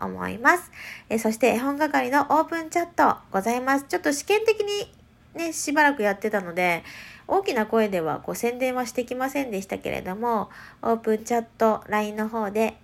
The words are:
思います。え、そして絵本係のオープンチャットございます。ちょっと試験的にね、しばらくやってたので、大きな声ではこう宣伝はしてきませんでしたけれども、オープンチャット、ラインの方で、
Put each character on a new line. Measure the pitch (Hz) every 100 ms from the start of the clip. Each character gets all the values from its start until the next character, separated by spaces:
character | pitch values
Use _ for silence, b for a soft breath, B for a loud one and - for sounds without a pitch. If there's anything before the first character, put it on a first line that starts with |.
思 | 196 185 185
い | 196
ま | 277 359
す。 | - B B B -
え、 | 226
そ | 220
し | 220
て | 240
絵 | 214
本 | 269 285
係 | 302 277 247
の | 285 285
オ | 302
ー | 311
プ | 330
ン | 320
チ | 349
ャ | 339
ッ | -
ト | 285 - -
ご | 190
ざ | 214
い | 240
ま | 254 277
す。 | -
ち | 349
ょ |
っ |
と | 302
試 | 285 -
験 | 427 440
的 | 427
に | 403 415 392 - - _ - 320
ね、 | 330
し | 320 -
ば | 294
ら | 294
く | 277
や | 208
っ | 196
て | 214
た | 208
の | 175 170
で、 | 180 165 B B B B -
大 | 381
き | 403
な | 254 214
声 | 226 214
で | 185
は | 160 139
こ | -
う | 180
宣 | 233 247
伝 | 254
は | 254 240
し |
て | - 240
き |
ま | 254 269
せ | 285
ん | 254
で | 196
し | 196
た | 190
け | -
れ | -
ど | 185 196
も、 | 240 220 190 B B B
オ | -
ー | 226
プ | 226 214
ン |
チ | 226 233
ャ |
ッ | 233 -
ト、 | 226 214 -
ラ | 214
イ | 208
ン | 214
の | 220
方 | 226 202
で、 | 214 220 -